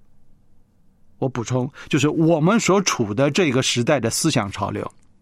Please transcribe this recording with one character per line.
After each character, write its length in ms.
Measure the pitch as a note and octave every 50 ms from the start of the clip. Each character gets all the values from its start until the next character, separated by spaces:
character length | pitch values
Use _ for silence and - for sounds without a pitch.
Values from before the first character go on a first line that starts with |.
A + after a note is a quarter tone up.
| - - - - - - - _ _ _ - - - _ _ _ _ _ _ _ - - - -
我 100 | C#3 C3
补 160 | - A#2+ A2
充， 260 | - B2 B2+ B2 C#3 - - - -
就 100 | - D3
是 100 | C#3+ D3+
我 320 | - D#3 E3 D#3 E3+ D#3
们 180 | D3+ F3+ A3+ A#3
所 240 | - - F3+ G#3
处 320 | G3 - - - A#2 G2 G#2
的 160 | A2+ C#3 D3+
这 220 | C#3+ - F#3 D3
个 100 | A#2 C3
时 220 | B2+ - - B2 A#2+
代 160 | A#2 D3+ C3
的 100 | A2 A2+
思 200 | - - - D#3+
想 200 | - C3 G#2 G2+
潮 200 | - - G2 G2
流。 220 | G2+ G2+ G2+ - - - - - _ _